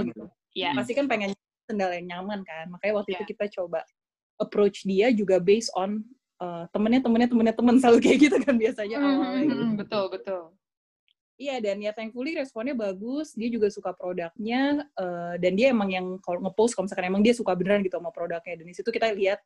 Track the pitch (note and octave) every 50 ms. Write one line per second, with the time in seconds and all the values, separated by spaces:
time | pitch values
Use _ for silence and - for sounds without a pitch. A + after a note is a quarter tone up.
0 | G#3 - - - - - _ _ _ _ - F#3+ F#3 F3 - - - B3 A#3+ C#4
1 | C#4 C4 A#3+ G#3+ G3+ G3 G3 - _ _ _ _ _ - A3+ G3+ F#3+ F#3 F3 F3
2 | F3 F3+ F3 F3 F#3+ G3+ G#3+ G3 F#3+ - D#3 D#3+ D#3+ F3+ F3+ F3 - G3+ G#3+ G3+
3 | G#3 - F#3+ F3+ G#3 - G#3 - G#3 G3+ - - F3+ F3 E3 D#3+ - - _ _
4 | _ _ _ _ _ _ _ - G#3+ G#3 - - G#3 G3+ G3+ - - G3 F#3+ F#3+
5 | G#3 B3+ B3+ G#3 G#3 F3+ F#3+ F3+ F3 F#3 G3+ A3+ A#3 - - F3 F#3 G3+ G#3 A3
6 | G#3+ A#3+ - _ _ _ _ - F3+ F3 F3 E3+ E3+ E3+ - G3+ G#3 A3 A#3 C4
7 | C4 A#3+ A3+ A3+ A#3+ A#3+ A#3+ A3+ A3 A3+ A3 - A#3 A#3+ A#3+ C4 B3+ A#3+ A#3 B3
8 | - - C4+ B3+ C#4+ D4 - D#4 A3+ C#4+ B3+ A3+ A3 A3 B3+ - G#3+ G3+ A3+ C#4+
9 | C#4+ C#4 C#4 C#4 D#4+ B3+ C4+ C4 C4 D4+ A#3+ - - A3+ A3 G#3 G3 - A3+ G#3
10 | G3 F#3 F#3+ F#3 - G3+ F#3+ F3+ E3+ D#3+ F#3 _ _ _ _ _ _ _ _ _
11 | _ _ _ _ _ _ _ - C4 C#4+ C4+ B3 G#3+ G3+ G3 G3+ G#3 G#3 G#3+ A#3
12 | A3 A3 A3 A#3+ B3+ D4+ E4 D#4+ C4+ C4+ - A3+ A3+ C4 D4 A#3 G#3+ G3 F#3+ F#3
13 | G#3 A#3 C4 D4 D#4 D4+ - - A3 A#3+ A#3 A3+ G#3 G3+ G3 G#3 - F#3 F3+ -
14 | - F3+ F3+ F3+ E3+ E3+ - - G3+ A3 A#3+ B3+ C4+ C#4+ D4 D4 D4 - _ -
15 | F#3+ F3+ F3 F3 E3+ E3+ F3 F3 F3 F#3 F3+ G3 A#3+ C4+ A#3+ A3 G3+ G3 F#3+ F#3
16 | F#3 F#3 F#3 F#3+ - - F3 F3 - F#3+ - - A3 A#3+ A#3+ - F#3 G3 G3 -
17 | F3+ F3+ F#3+ G3+ G#3 A#3 A#3+ A#3 A3 F#3+ F3+ F3 F3+ F#3 G#3 G#3 G3 F#3 - E3
18 | E3+ E3 - F3+ E3+ E3+ E3+ E3+ - F3+ F3 E3 D#3+ E3+ F3 - F#3+ A#3 A3+ F#3+
19 | A3+ A3+ G#3+ G3 G3 F#3 G3+ G#3 _